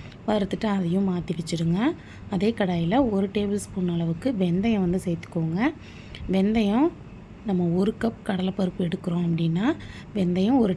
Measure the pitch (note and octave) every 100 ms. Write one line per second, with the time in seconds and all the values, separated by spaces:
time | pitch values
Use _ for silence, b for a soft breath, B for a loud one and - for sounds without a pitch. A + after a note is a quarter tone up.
0 | B B - G#3+ - F#3 A3 G3 E3+ F#3
1 | G3 F3+ D#3 E3 E3 E3 E3 F3 B3+ F4
2 | B B B F#3 G3+ A3+ G3 F3 E3 A#3
3 | C4 G3 G3 G#3 G3+ G#3 G3 - F3+ E3+
4 | E3 E3 C4 A3 F3+ F3 A3 G#3+ F#3 F#3
5 | F3+ E3 - F3 D#3+ E3 C4+ D#4 B B
6 | B B - F#3+ G3 A3+ G3+ A#3 D#4+ -
7 | - - - - A3+ F#3 F3 E3+ G3+ A3
8 | A3+ - - F#3+ F#3 F#3+ F#3 - F3 -
9 | - F3 F3 E3 E3 E3 A#3 D4+ B B
10 | B G#3 F3+ F3+ G3 C4+ G#3+